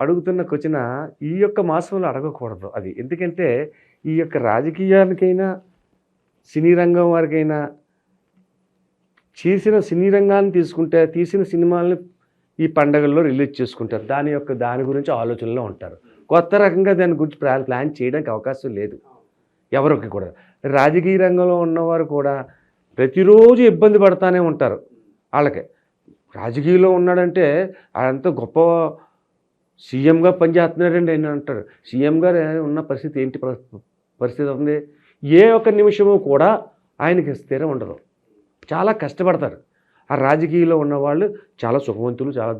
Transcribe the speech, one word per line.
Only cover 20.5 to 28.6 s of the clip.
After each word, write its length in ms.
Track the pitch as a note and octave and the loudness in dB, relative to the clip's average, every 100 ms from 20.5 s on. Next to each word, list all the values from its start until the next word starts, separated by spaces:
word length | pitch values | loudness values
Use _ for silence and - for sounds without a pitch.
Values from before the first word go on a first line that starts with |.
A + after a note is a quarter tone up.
| _ C3+ | _ -2
రాజకీయ 520 | C#3 C#3+ E3+ F3 F#3+ | 2 2 2 2 2
రంగంలో 420 | F#3 F3+ F3+ F3 | 2 2 2 0
ఉన్నవారు 440 | E3+ E3 E3 E3 | 0 -2 -2 -2
కూడా 420 | D#3+ D3 C#3 C#3 B2 _ _ _ _ - | -2 -4 -2 -4 -10 _ _ _ _ -2
ప్రతిరోజు 680 | C3 F#3 F#3+ G#3+ A#3 A#3+ | 0 2 6 10 10 8
ఇబ్బంది 360 | A#3 E3 G#3+ G#3 | 6 6 4 6
పడతానే 400 | G3 F#3 F#3 F3+ | 4 4 2 2
ఉంటారు. 440 | E3 D3+ B2 G2+ - _ _ _ _ | 0 0 -2 -4 -12 _ _ _ _
వాళ్ళకి 300 | C#3+ C#3+ - - _ _ _ _ _ _ G2 | -2 -2 -4 -12 _ _ _ _ _ _ -12
రాజకీయంలో 560 | A2+ B2+ D3 F3+ F#3 | -8 -4 2 4 4
ఉన్నాడంటే, 840 | F3+ F3+ F3+ F3+ F#3 D3+ D#3 F#3+ - _ - | 4 2 2 0 0 2 0 -4 -10 _ -4
ఆడంత 300 | C3 C3+ F3 | -4 -2 -4
గొప్ప 320 | B2 A#2 D#3+ | -4 -2 2